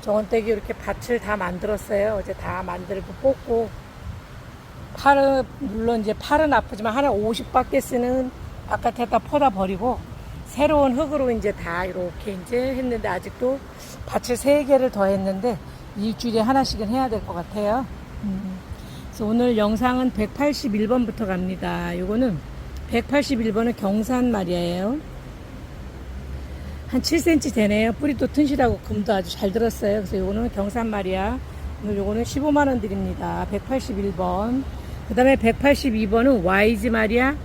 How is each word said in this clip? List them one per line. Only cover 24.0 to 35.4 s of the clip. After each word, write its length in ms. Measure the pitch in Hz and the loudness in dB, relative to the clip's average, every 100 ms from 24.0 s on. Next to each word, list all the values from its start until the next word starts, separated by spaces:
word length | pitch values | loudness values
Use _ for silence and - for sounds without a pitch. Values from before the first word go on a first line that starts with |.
| 220 254 247 | 2 2 2
마리아예요. 680 | 214 180 175 175 175 196 285 - - - - - - - - - - - - - - - - - - - | 2 0 0 0 0 -2 -2 -6 -12 -14 -14 -14 -14 -14 -12 -12 -12 -12 -10 -10 -10 -10 -10 -10 -10 -2
한 80 | 254 | -2
칠 160 | - 320 | 2 2
센치 340 | 339 320 285 | 4 4 4
되네요. 400 | 226 208 208 220 | 2 4 4 2
뿌리도 340 | - 294 247 254 | 2 0 0 0
튼실하고 500 | - 294 269 247 214 - | 4 2 4 4 2 -2
금도 260 | 208 202 | -2 2
아주 160 | 196 180 | 0 0
잘 220 | - 202 | -2 0
들었어요. 460 | 202 226 - 214 208 | 2 0 0 0 0
그래서 200 | 190 196 | 0 -2
요거는 360 | 185 202 233 | 0 0 -2
경산 360 | 214 202 233 226 | -2 -2 -2 -2
마리아. 480 | 208 185 185 196 254 - - - - | -2 -2 0 -2 -2 -6 -10 -8 -6
오늘 140 | 208 202 | -4 -2
요거는 260 | 196 214 | 0 0
십오만 460 | 233 285 302 294 277 | -2 0 4 4 4
원 120 | 254 | 2
드립니다. 640 | 208 196 185 180 175 170 180 | -2 -2 -2 -4 -4 -4 -2
백팔십일 600 | 202 - 262 - 196 202 | -4 -2 -4 -2 -2 -2
번. 500 | 175 180 180 220 254 269 - - - - | -2 -2 0 0 -2 -4 -8 -10 -10 -4
그다음에 260 | 208 254 | 4 6
백팔십이 720 | 269 | 6